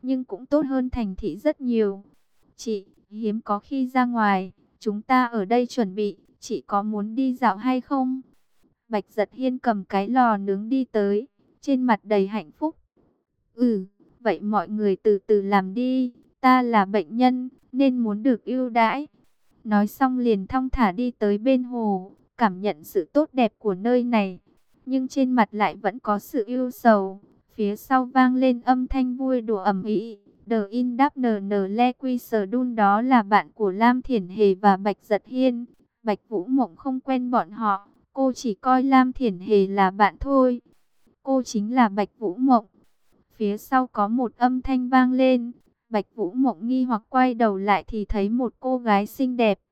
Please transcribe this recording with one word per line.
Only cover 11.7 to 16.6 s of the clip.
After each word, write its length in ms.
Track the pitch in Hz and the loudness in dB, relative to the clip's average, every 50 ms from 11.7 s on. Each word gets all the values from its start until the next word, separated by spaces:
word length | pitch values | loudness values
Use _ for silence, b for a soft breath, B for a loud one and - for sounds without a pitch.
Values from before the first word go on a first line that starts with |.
| 277 254 254 | 0 0 2
mặt 180 | 247 226 196 _ | 2 0 0 _
đầy 220 | 202 214 202 190 | 0 0 2 2
hạnh 240 | 196 208 220 170 151 | 0 -2 -6 -8 -8
phúc. 260 | - _ 311 311 330 _ _ _ _ _ _ _ _ _ _ _ _ _ _ _ _ | -12 _ -6 -6 -6 _ _ _ _ _ _ _ _ _ _ _ _ _ _ _ _
"Ừ, 320 | 226 247 247 226 202 190 196 202 202 _ _ _ _ | -2 0 0 0 0 -4 -8 _ _ _ _ _ _
vậy 200 | 240 226 185 160 | _ -2 -2 -2
mọi 280 | 202 208 214 208 175 - | -2 -2 0 0 -2 -2
người 280 | 214 214 214 202 190 | -4 -2 0 0 0
từ 220 | 185 _ 220 208 196 _ | 2 _ 2 2 2 _
từ 160 | _ 220 208 196 | _ 2 2 2
làm 320 | 196 202 202 190 185 190 | 2 0 0 0 0 -4
đi, 380 | 233 247 254 254 262 254 247 240 _ _ _ _ _ | -4 -2 -2 0 0 -2 -2 -4 _ _ _ _ _
ta 220 | - 254 254 254 | 4 4 4 4